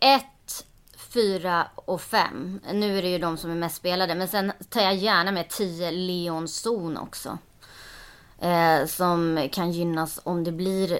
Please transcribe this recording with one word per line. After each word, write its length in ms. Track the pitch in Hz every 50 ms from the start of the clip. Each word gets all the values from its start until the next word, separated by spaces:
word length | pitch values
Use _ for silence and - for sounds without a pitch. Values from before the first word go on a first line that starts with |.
| - 269 277
ett, 500 | 262 262 - - _ _ - - - - - - - _ _ - - - - -
fyra 500 | 240 220 202 190 185 165 180 175 170 160 - -
och 260 | - - - 185 170
fem. 580 | - - - 214 170 - - - 135 180 190 196 - - 180
Nu 240 | 208 202 208 196 196
är 40 |
det 80 | 175 180
ju 80 | 180 175
de 200 | 170 170 165 156
som 140 | 165 165
är 40 | 170
mest 200 | 170 170 165 160
spelade, 400 | - - 180 180 180 190 175 165
men 120 | 175 185 180
sen 240 | - 208 190 196 - - - -
tar 120 | - 226
jag 140 | 202 190 196
gärna 360 | 190 185 220 202 175 170 190
med 180 | 196 180 165 -
tio 420 | - - 196 185 170 165 180 170
Leon 560 | 160 180 185 180 180 175 175 170 165 160 165 160
Zon 500 | - - - 226 233 214 170 165 151 -
också. 400 | - - - - - - - 180 - _ _ _ - - - - - - - - - - - - - - - -
Eh, 440 | - 175 180 170 165 165 160 147 135 160
som 600 | - - 180 175 175 170 170 165 160 160 143 143
kan 200 | - - 180 170
gynnas 500 | 170 170 175 170 165 160 160 156 - - -
om 180 | - 180 175 165
det 80 | 170
blir 480 | 165 160 185 190 190 190 190 175 175 -